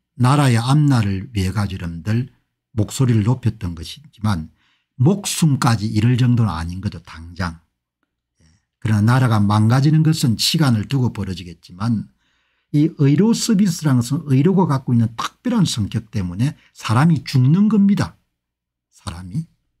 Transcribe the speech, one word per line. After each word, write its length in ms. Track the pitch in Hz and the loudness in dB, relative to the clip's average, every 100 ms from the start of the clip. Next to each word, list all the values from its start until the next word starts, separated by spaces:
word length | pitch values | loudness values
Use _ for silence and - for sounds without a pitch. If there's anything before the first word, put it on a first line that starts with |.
| _ - | _ -2
나라의 420 | 123 143 139 113 | 2 4 2 2
앞날을 720 | 117 147 147 127 98 95 131 | 2 2 4 2 0 -4 -6
위해 180 | 107 92 | -4 -2
가지고 320 | 98 101 95 | -2 -4 -6
여러분들 460 | 87 82 87 113 123 _ _ _ _ | -10 -8 -4 -4 -4 _ _ _ _
목소리를 500 | - 104 - 131 113 | -6 -4 0 0 2
높였던 520 | 101 127 113 - 90 82 | 0 0 -2 -4 -10 -10
것이지만 760 | 78 - - _ 107 90 78 _ _ _ _ - | -14 -16 -20 _ -4 -4 -6 _ _ _ _ 0
목숨까지 920 | 131 202 - - 160 135 127 117 107 | 2 2 -4 -2 0 2 0 -2 -2
잃을 320 | 110 120 123 | 0 2 2
정도는 340 | 127 120 110 | 2 2 0
아닌 280 | 80 85 92 | -2 -8 -6
거죠, 240 | 101 82 | -8 -10
당장. 560 | - 80 82 87 90 82 _ _ _ _ _ _ _ _ | -16 -20 -18 -10 -10 -10 _ _ _ _ _ _ _ _
예. 40 | _ _ _ _ | _ _ _ _
그러나 220 | 107 110 | -2 2
나라가 380 | 107 127 117 107 | 2 2 2 2
망가지는 600 | 101 107 110 127 143 156 | 2 2 4 4 4 4
것은 340 | 156 156 135 104 | 2 2 0 0
시간을 500 | - 165 143 113 98 | -2 0 2 0 -2
두고 240 | 135 117 | -2 -2
벌어지겠지만 1000 | - 95 87 90 82 - 90 113 107 - _ _ _ _ _ _ | -4 -8 -8 -12 -20 -20 -8 -4 -4 -6 _ _ _ _ _ _
이 160 | 147 160 - | 0 0 2
의료 360 | 139 143 214 | 2 4 2
서비스라는 680 | 226 - 202 202 160 151 123 | 2 0 2 0 0 0 0
것은 200 | 117 139 135 | 0 -4 0
의료가 400 | 131 165 190 170 | 2 4 2 2
갖고 280 | 135 - | -2 0
있는 200 | 117 113 - | 0 0 -4
특별한 480 | - - 247 247 170 | -12 -8 -4 0 0
성격 440 | - 98 107 - | -2 -4 -6 -6
때문에 460 | 110 90 90 135 - _ | -6 -6 -4 -4 -4 _
사람이 520 | _ - 113 170 156 - | _ -2 2 2 0 0
죽는 420 | 135 127 175 214 | 0 2 4 4
겁니다. 480 | 214 196 202 98 - _ _ _ _ _ _ _ | 4 2 2 -2 -8 _ _ _ _ _ _ _
사람이, 540 | _ - 82 92 113 165 _ _ _ | _ -16 -14 -10 -10 -10 _ _ _